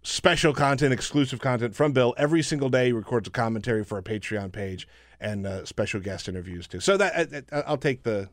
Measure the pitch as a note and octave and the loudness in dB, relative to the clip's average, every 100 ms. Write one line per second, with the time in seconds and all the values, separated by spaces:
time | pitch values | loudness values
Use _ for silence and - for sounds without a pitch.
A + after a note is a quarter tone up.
0 | - - - E3 D#3+ C3+ C#3+ C3+ C3+ B2+ | -4 2 2 4 2 4 2 4 4 2
1 | - D3 C3+ B2 C3+ B2 A#2 - D3+ C3 | 0 0 0 0 0 0 -2 2 2 4
2 | A#2+ - D3 E3 D3+ D3+ C3+ B2+ B2+ A#2 | 4 4 2 2 2 0 2 4 4 2
3 | G#2 A#2+ F#2+ - A2+ A2+ A2+ A2 G2+ G2+ | 0 -2 -2 -2 -2 -2 0 -2 -2 -6
4 | F#2 G#2+ - G#2+ G2 G#2+ G2 F#2 - - | -4 -6 -4 -6 -6 -8 -8 -8 -12 -20
5 | - - G#2 G#2 G2 F#2+ - - G#2 G#2+ | -20 -8 -6 -4 -4 -6 -6 -4 -2 -2
6 | F#2+ F#2 - F#2 F2+ F2 - F#2 - G3 | -6 -6 -6 -8 -8 -10 -10 -2 2 4
7 | F#3+ E3 D#3 C#3+ B2+ D3 C#3+ D3 D3 B2+ | 2 2 -2 -6 -6 -6 -2 0 0 0
8 | A#2 G#2 F#2+ | -2 -2 -4